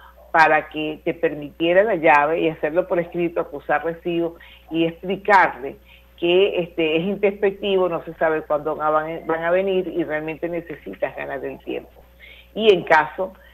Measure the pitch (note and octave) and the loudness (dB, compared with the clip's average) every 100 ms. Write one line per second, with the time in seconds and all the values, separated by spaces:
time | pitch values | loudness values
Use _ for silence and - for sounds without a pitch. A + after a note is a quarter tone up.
0 | - - - E3 D#3 D#3 - D#3 D3+ D#3 | -20 -20 0 4 6 4 0 -6 -6 -6
1 | - - D#3+ D3+ C#3+ - E3 F3+ A3 F3+ | -4 -2 -2 -2 -10 -4 2 4 4 4
2 | D#3+ D3 D3 E3+ D#3+ D#3 D3+ D#3+ F3+ F3 | 6 6 4 2 0 -2 -2 -2 0 0
3 | E3+ F3 E3+ E3+ D#3+ C#3+ - D3 E3 E3+ | -2 -2 -4 -4 -6 -6 -2 -2 -2 -6
4 | F3 E3+ E3+ E3+ - - - D#3+ E3 E3+ | -4 -2 -4 -6 -20 -20 -8 -2 -2 -4
5 | F#3 G3 - G3 D#3 A#2+ C3+ C#3 - - | -8 -4 2 4 4 0 -12 -14 -20 -20
6 | _ - F3 F3+ G3+ - E3+ - D#3+ E3 | _ -4 2 4 2 0 -6 -2 -2 0
7 | F#3 G3+ G3+ G3 G3+ G3 G#3 F#3+ F3+ E3 | -2 -2 -2 0 -2 -2 -2 0 0 -2
8 | E3 D#3+ E3 D#3 D#3 D3+ D3 D3 D3+ D#3 | -8 -2 -2 -2 -2 -4 -2 -4 0 0
9 | D#3 E3 - D#3+ E3+ F3+ G3 F#3 E3 E3 | -2 -8 -4 -4 0 0 0 -2 -2 -4
10 | C#3+ D3+ D#3 D#3+ E3+ E3+ E3 D3 G3 F#3+ | -4 -4 -6 -8 -6 -8 -10 -14 -14 -8
11 | C#3+ C#3+ C#3+ C#3 C3+ C3 - - - - | -8 -6 -10 -8 -10 -12 -10 -10 -12 -20
12 | - _ - - - G3+ A3 F3+ - D#3 | -20 _ -20 -20 -14 0 4 4 6 4
13 | D3+ - F#3+ - - | 2 -4 -8 -10 -20